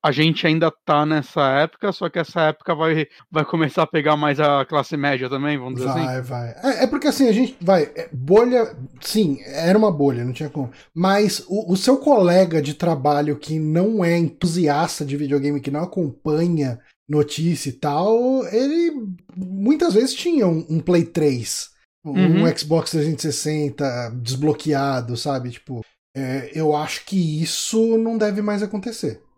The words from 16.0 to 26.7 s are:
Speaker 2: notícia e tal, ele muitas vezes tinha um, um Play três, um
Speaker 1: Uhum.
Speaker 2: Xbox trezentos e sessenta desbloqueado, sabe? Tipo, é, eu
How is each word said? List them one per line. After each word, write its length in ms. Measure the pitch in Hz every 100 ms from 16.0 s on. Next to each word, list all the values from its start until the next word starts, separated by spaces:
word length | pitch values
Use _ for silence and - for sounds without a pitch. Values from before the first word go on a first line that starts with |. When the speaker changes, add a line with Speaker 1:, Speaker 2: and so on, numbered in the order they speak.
| 160 - 160 151 175 165 135 117 _ _ _
Speaker 2:
notícia 640 | 147 147 - 165 165 143
e 20 |
tal, 720 | 123 151 147 190 226 247 262 185
ele 460 | 220 269 330 339 294 214 180 _ 185
muitas 580 | 185 190 202 302 339
vezes 200 | 196 262
tinha 320 | - 349 330 196
um, 180 | 160 -
um 80 | 160
Play 240 | 160 175
três, 680 | 165 - 151 127 104 - - _ _ _
um 60 | 160
Speaker 1:
Uhum. 440 | 147 185 165 165 151
Speaker 2:
Xbox 360 | 151 165 -
trezentos 320 | 165 151 151
e 80 | 160
sessenta 800 | 139 151 156 147 123 139 120 120 123
desbloqueado, 960 | 117 131 151 147 156 139 139 131 117 120
sabe? 340 | 151 135 123
Tipo, 300 | 117 - 123 - _ _ 135
é, 340 | 131 135 -
eu 220 | - 156